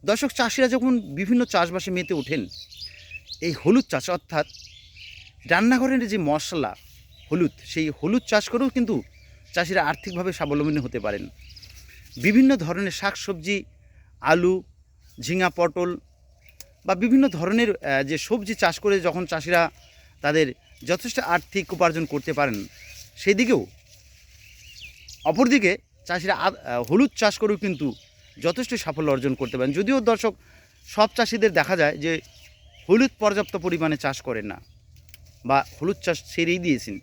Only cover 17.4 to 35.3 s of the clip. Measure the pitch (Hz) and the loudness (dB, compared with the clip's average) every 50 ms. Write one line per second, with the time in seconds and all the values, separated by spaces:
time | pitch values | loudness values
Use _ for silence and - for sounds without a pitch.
17.4 | 165 175 208 226 233 214 190 - - 143 139 135 139 135 156 156 - - 214 247 | -2 0 2 2 2 2 0 -2 -2 0 0 0 0 0 -2 -4 -2 -2 -2 -4
18.4 | 202 190 220 - - 175 160 - - 208 202 196 165 175 151 180 180 151 170 160 | -2 -6 -2 0 0 0 0 0 0 0 0 2 0 0 -2 -2 -4 -4 -6 -6
19.4 | 135 170 175 170 170 151 - - - - _ - _ _ _ _ - 143 151 160 | -2 2 2 2 2 2 -2 -10 -20 -20 _ -20 _ _ _ _ -2 2 4 4
20.4 | 156 131 - _ _ _ - - - - 175 185 - 247 - - - 170 170 175 | 2 2 0 _ _ _ -20 -16 -4 -4 -4 -2 -2 -6 -4 -4 -2 0 0 0
21.4 | - - - 202 175 - 196 156 180 170 156 165 165 - - 143 - - 151 139 | 0 -2 -6 -6 -6 -6 0 2 2 2 2 0 -4 -4 -4 -6 -4 -4 0 0
22.4 | 143 135 110 101 98 - - - - - - - - - _ - - 196 196 190 | 0 0 0 -4 -8 -10 -16 -20 -20 -20 -20 -20 -20 -20 _ -4 0 0 2 2
23.4 | 247 226 254 147 98 90 - - _ _ - - _ _ - _ _ _ - - | 4 2 2 0 0 -4 -14 -20 _ _ -20 -20 _ _ -20 _ _ _ -20 -20
24.4 | - - - - - - - - - - - _ - - - - - 151 160 190 | -20 -20 -20 -20 -20 -20 -20 -20 -20 -20 -20 _ -20 -20 -20 -6 -4 -2 2 2
25.4 | 262 247 254 269 202 180 185 - _ _ _ _ _ - 175 180 160 190 190 - | 2 4 4 2 2 2 0 -2 _ _ _ _ _ -6 -6 -6 -2 -2 -2 0
26.4 | 156 190 190 - - 131 120 120 123 113 147 208 277 277 _ - 233 208 202 - | 0 -2 -2 -2 -10 -6 -4 -4 -2 2 4 4 4 2 _ 2 0 0 2 2
27.4 | 220 208 214 175 208 196 180 131 147 135 110 - - _ _ _ _ - _ - | 0 0 0 -2 -2 -4 -4 -2 -4 -6 -6 -8 -16 _ _ _ _ -20 _ -4
28.4 | - 165 180 - 254 - 247 208 - 160 151 151 160 151 139 131 123 139 131 - | -2 -2 -2 -2 -4 -6 -6 -6 -6 -6 -6 -2 0 0 0 0 0 -2 -2 -2
29.4 | 139 117 - 127 127 135 139 165 208 202 269 269 220 233 233 208 - 226 190 _ | -4 -6 -2 -2 -2 -2 0 -2 0 0 0 2 2 2 0 2 0 -4 -4 _
30.4 | _ _ - - _ _ _ _ _ - - - 214 220 - - 233 - - 220 | _ _ -20 -20 _ _ _ _ _ -10 2 2 2 2 4 -2 -2 0 0 2
31.4 | 208 214 175 160 143 - 190 175 156 147 151 151 143 165 165 156 - - _ - | 2 2 4 2 2 2 2 2 2 2 0 -2 -4 -4 -4 -4 -6 -12 _ -20
32.4 | - - - _ - - _ - - - 180 226 269 262 - _ 214 208 202 202 | -20 -20 -20 _ -20 -20 _ -20 0 2 4 4 4 2 0 _ 0 2 2 2
33.4 | 202 - - 190 156 185 170 165 160 156 156 143 - 143 135 - - 131 120 110 | -2 -2 -4 -4 -4 -2 -2 0 0 -2 -2 -2 -2 -4 -4 -4 -8 -6 -6 -6
34.4 | 101 104 87 - - _ - - _ _ - - - - - - - - | -6 -8 -12 -12 -16 _ -20 -20 _ _ -20 -20 -20 -20 -20 -20 -20 -20